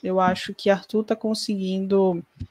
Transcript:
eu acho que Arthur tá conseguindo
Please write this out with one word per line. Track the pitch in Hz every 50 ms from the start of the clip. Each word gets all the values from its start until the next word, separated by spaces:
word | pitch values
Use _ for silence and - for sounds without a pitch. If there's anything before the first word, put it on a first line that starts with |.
| -
eu | 185 185 185
acho | 185 185 185 - - - 196
que | - - 202
Arthur | 196 185 - - - 214 220
tá | - 226
conseguindo | 220 - 220 220 214 - - 208 196 190 185 185 190 190 190 196 196 190 190 180 170 - - _ _ - -